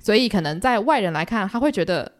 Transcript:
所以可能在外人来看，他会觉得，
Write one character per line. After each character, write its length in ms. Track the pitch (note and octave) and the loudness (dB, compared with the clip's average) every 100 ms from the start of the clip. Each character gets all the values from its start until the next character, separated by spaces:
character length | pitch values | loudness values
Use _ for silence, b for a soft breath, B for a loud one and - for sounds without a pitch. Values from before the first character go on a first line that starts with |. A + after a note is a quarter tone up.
所 160 | - G#3+ | 2 2
以 100 | A#3+ | 4
可 140 | G3+ | 0
能 180 | D3+ D#3+ | -2 -2
在 200 | B3+ A3+ | 0 0
外 220 | B3 C#4 | 2 0
人 120 | F3+ | 0
来 100 | D#3 | -2
看， 240 | E3+ A3+ G3 | -2 -4 -4
他 140 | A#3+ | -2
会 100 | D4 | 0
觉 140 | G3+ | 0
得， 260 | E3+ E3 - - | 0 -2 -4 -12